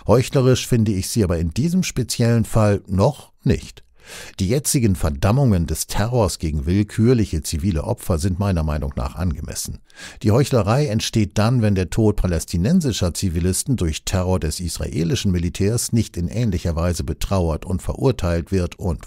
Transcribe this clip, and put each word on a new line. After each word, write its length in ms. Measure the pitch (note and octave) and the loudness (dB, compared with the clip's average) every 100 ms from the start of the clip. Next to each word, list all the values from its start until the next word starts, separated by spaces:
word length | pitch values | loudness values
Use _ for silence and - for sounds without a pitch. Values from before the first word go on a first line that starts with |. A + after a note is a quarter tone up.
| - | 2
Heuchlerisch 600 | A#2 B2+ C3 B2+ B2+ - | 2 4 2 4 4 2
finde 240 | A#2+ A2 | 2 2
ich 160 | F#2+ - | 0 -2
sie 160 | A#2 | 0
aber 140 | F#2 E2+ | 0 0
in 140 | E2 | -2
diesem 320 | - E3 F3+ | 0 0 0
speziellen 600 | E3+ - - - A#2 A#2 | -2 -4 -4 0 2 2
Fall 380 | G#2+ A#2 G#2+ G2+ - | 2 2 4 2 0
noch 440 | F#2 A#2 - - _ | 2 2 0 -14 _
nicht. 420 | C#3 D#2+ - - - _ - - - - | -2 -2 -4 -20 -20 _ -20 -18 -12 -4
Die 80 | F#2 | -2
jetzigen 480 | C3+ - D3 A2+ F#2 | 0 0 2 2 2
Verdammungen 720 | D#2+ C#2 G2 B2+ C3+ F#2 D#2+ | 0 0 2 4 4 2 0
des 180 | E2 - | -4 -4
Terrors 540 | - G#2+ B2+ F#2+ - | -2 0 2 0 0
gegen 260 | E2 D2+ C#2 | -4 -2 0
willkürliche 800 | G2 G#2 - A2+ B2+ G2+ D#2+ | 0 0 2 4 4 2 -2
zivile 400 | - D#2 F#2 D#2+ | -4 -4 -2 -2
Opfer 340 | - G#2+ - E2+ | -2 -4 -2 -2
sind 220 | F#2+ E2+ | 0 0
meiner 240 | G2 E2+ | 0 0
Meinung 280 | D#2 D2+ C#2 - | 0 -2 -4 -6
nach 180 | - | -6
angemessen. 680 | - F2 C#2+ - - - - - - - - | -4 -4 -4 -8 -8 -10 -12 -16 -20 -20 -4
Die 80 | G#2+ | 2
Heuchlerei 560 | - C#3 A#2+ F#2+ B2 D3+ | 2 4 2 2 0 0
entsteht 500 | G#2+ - A2+ G2+ - | -2 0 0 0 2
dann, 240 | G#2+ B2+ | 2 2
wenn 140 | G#2+ F#2+ | 2 2
der 160 | F2+ | 0
Tod 240 | - G#2+ - | 2 2 2
palästinensischer 1000 | F#2+ E2 - F2 G2 F#3 D#3+ G2 F2+ | 0 0 -2 0 2 2 2 0 -2
Zivilisten 640 | - G2 E2 F2+ F2+ - B2 | -2 -2 0 0 -2 -2 -2
durch 300 | E2+ D#2 - | -2 -4 -4
Terror 340 | F#2+ F#2 F#2 | -2 0 0
des 220 | D2+ - | -2 -4
israelischen 680 | E2+ - D#2 A#2+ E3 C#3+ G2+ | -6 -6 -6 -2 -2 0 0
Militärs 640 | F2+ E2+ - G2 A#2+ - | 0 -2 0 0 0 0
nicht 240 | A#2+ G#2+ - | 0 0 -4
in 100 | E2+ | -4
ähnlicher 480 | A2 A#2+ F2+ F2+ E2 | -2 -2 -2 -2 0
Weise 280 | F2 E2 | 0 -2
betrauert 640 | C2 - - G2 E2+ D2+ - | -4 -4 -2 0 0 -2 -4
und 180 | F#2 | -6
verurteilt 680 | - C#3+ C3 A#2+ F2 E2+ E2 | -4 -2 0 0 0 -2 0
wird 280 | F#2+ E2+ - | -2 -2 -4
und 260 | E2+ D2+ | -4 -4